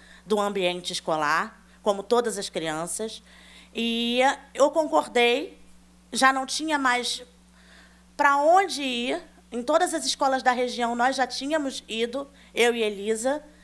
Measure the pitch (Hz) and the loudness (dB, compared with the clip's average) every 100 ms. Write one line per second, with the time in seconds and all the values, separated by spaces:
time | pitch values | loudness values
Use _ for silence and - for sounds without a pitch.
0 | - - - 208 202 196 175 180 - 180 | -20 -16 -2 0 0 0 -2 -2 -6 -6
1 | - 160 147 160 214 - - - 214 196 | -4 0 2 2 0 -8 -20 -6 -2 -2
2 | 196 233 226 196 190 180 160 156 170 - | 2 2 2 -4 -6 -6 -4 -4 -6 -6
3 | 220 - - - - - - 233 233 233 | -8 -12 -20 -20 -20 -20 -12 -4 -2 -2
4 | 233 240 269 - - - 285 320 302 311 | 0 2 2 0 -4 2 2 2 0 0
5 | - 240 240 254 339 - - - - _ | 0 2 2 2 -4 -14 -20 -20 -20 _
6 | _ 226 262 269 262 - 311 294 262 247 | _ 2 4 4 -2 -6 -2 0 0 0
7 | 247 - - _ _ _ - - - _ | -2 -8 -12 _ _ _ -20 -20 -20 _
8 | _ - 285 285 302 370 392 269 277 240 | _ 2 4 4 6 6 4 -2 -4 -2
9 | 247 294 - - _ 233 240 320 349 320 | -2 -4 -8 -20 _ -8 0 2 2 -2
10 | 262 - 277 262 254 240 254 220 233 240 | -4 -2 0 2 2 0 0 -2 -2 0
11 | 247 269 247 - 269 311 277 - - 220 | 0 0 -2 -4 -4 -2 -2 -8 -8 -4
12 | 226 262 277 - - - 240 233 214 196 | -4 -6 -10 -16 -8 0 2 2 -2 -2
13 | 202 220 247 294 - - | -4 -2 -2 -4 -6 -20